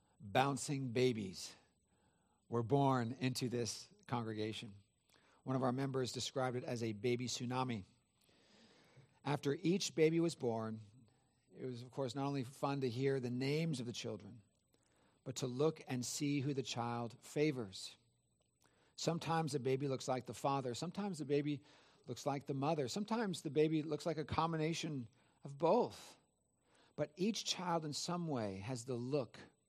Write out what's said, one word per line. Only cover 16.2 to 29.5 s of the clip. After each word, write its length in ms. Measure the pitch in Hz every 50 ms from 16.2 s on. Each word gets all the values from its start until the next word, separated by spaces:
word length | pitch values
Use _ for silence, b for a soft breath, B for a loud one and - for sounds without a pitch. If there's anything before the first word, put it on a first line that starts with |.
| 151 143 143 143
who 140 | 131 147 139
the 100 | 135 123
child 500 | - - 123 117 120 120 120 120 113 - -
favors. 800 | - - - 151 151 156 139 127 113 95 95 - - - - - _ _ _ _ _ _ _ _ _ _ _ _ b b b b b b b
Sometimes 560 | - - 160 165 170 - 147 165 160 160 147
the 80 | 139 139
baby 300 | 120 131 131 135 143 139
looks 180 | 131 123 - -
like 180 | 127 127 117
the 80 | - 113
father. 400 | - - 139 139 139 131 127 117
Sometimes 460 | - 160 175 - 196 202 202 180 151
the 60 | 151
baby 340 | 135 143 143 143 147 147 135 B B B B B B B B B -
looks 180 | 123 - -
like 200 | 143 139 143 -
the 80 | - 143
mother. 340 | 135 135 151 170 151 135 113
Sometimes 540 | - 208 214 - 226 233 226 196 165 -
the 80 | - 160
baby 340 | 131 156 156 160 156 156 147
looks 220 | 160 147 147 -
like 120 | 175 156 156
a 60 | 147
combination 840 | - - - 165 165 165 156 156 160 165 - - 165 151 135 120 - b b b b b b b
of 160 | 147 139 139
both. 400 | 170 160 196 240 196 120 - - - - - - _ _ _ _ _ _ _ b b b b b b b b
But 140 | - 151 147 - -
each 260 | 180 226 208 - -
child 400 | - - 180 180 175 170 165 156
in 80 | 151
some 360 | 135 - - - 175 180 170 160
way 360 | 143 120 107 101 95 95 95
has 200 | 120 131 113 113
the 100 | 135 127
look 420 | 117 120 127 143 147 120 - - - - -